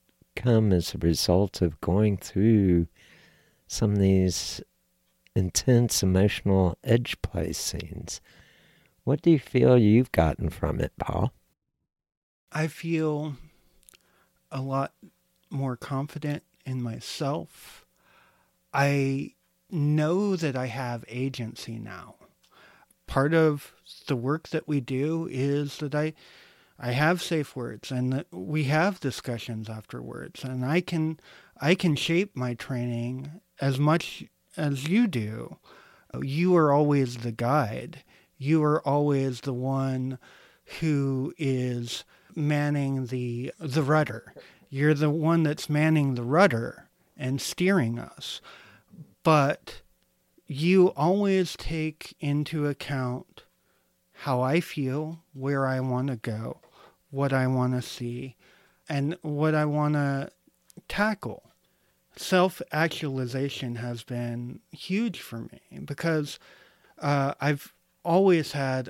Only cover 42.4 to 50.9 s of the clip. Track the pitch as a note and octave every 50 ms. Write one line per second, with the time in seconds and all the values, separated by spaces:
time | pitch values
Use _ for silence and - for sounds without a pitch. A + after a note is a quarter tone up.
42.4 | D3 D3 D3 D3 D3 D3 D3 C#3+ C#3 C#3 C3+ C3 B2+ A#2 C3 B2+ B2 A#2+ A#2 A#2+
43.4 | B2 C#3 - - E3 D3 B2+ D#3+ C#3+ C3+ D3+ D#3 D3+ - A2+ A2+ - - - -
44.4 | - - - _ _ _ C#3 C3+ D3 D3+ D#3 C#3+ D#3 D3+ D3 D#3+ D3+ D#3+ E3 E3
45.4 | D#3+ D3 D3+ - - - D3 D3 D#3 D#3+ D#3+ D#3 C#3+ C#3 B2+ A#2+ A#2+ A#2+ C#3 E3+
46.4 | G3+ F#3 B2 A2+ A#2+ - - - - _ _ _ _ _ _ - - C3 C3+ C3+
47.4 | - - - - F3+ F#3 G3 F3+ B2+ A#2 A#2 A#2 A2 - - - - - - -
48.4 | - - - - - - - _ _ _ - - D#3 - _ _ _ E3 D#3 D3+
49.4 | C#3 C#3+ - - _ - - - - _ _ _ _ _ _ _ _ _ _ _
50.4 | _ - C#3 C3 D#3 F3 F#3 F#3+ F3+ -